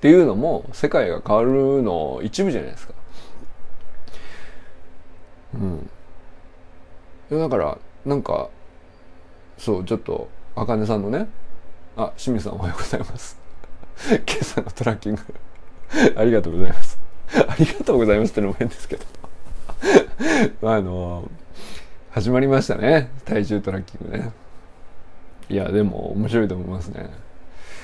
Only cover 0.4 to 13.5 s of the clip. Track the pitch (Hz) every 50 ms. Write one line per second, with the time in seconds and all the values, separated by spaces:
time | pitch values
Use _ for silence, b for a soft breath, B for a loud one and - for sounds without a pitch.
0.4 | 135 170 131 73 - - 113 - - 151 - 156 117 90 82 - - - 104 110
1.4 | 117 127 131 135 135 135 139 139 123 104 87 82 78 67 65 64 101 107 - -
2.4 | 196 190 139 98 69 65 67 - - - - - - B B B B B B B
3.4 | B - - - - - - - - - - - - B B B B B B B
4.4 | B B B B B B B B B - - - - - - - - - - -
5.4 | - - - 120 98 92 85 78 - - - - - - - - - - - -
6.4 | - - - - - - - - - - - - - - - - - - 147 156
7.4 | 160 143 123 101 78 73 - - - - - - - 135 143 139 - - - -
8.4 | - - - - - - - - - - - - - - - - - - - -
9.4 | - - - - - 117 101 92 92 - 113 110 - - - - - - - -
10.4 | - - - 113 113 117 117 107 104 107 113 104 98 104 120 170 220 220 - -
11.4 | - - - - - - - - - - - 110 113 - - - - 131 120 107
12.4 | 101 101 - - 87 90 - - 107 - - 123 123 - - - - - - -
13.4 | - -